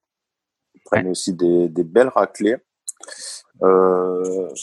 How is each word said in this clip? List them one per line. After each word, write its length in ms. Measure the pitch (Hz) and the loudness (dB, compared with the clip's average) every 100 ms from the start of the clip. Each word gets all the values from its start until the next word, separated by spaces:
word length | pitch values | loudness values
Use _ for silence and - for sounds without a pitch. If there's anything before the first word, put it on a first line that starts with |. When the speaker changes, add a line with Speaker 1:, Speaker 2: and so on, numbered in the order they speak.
| _ _ _ _ _ _ _ | _ _ _ _ _ _ _
Speaker 1:
Ils 60 | _ | _
prennent 200 | - 107 | -2 -2
Speaker 2:
Ouais. 60 | 92 | 0
Speaker 1:
aussi 200 | 87 - | -4 -4
des, 340 | 85 85 87 87 | 0 2 2 2
des 160 | 82 | -2
belles 240 | 82 101 127 | 0 2 2
raclées. 440 | 107 98 - 107 123 _ _ - - - - - - _ - | 2 -2 0 -2 -2 _ _ -20 -18 -20 -18 -16 -16 _ -2
Euh, 880 | 95 92 92 92 92 90 92 92 87 67 | 4 4 4 2 0 -4 -4 -4 -6 -4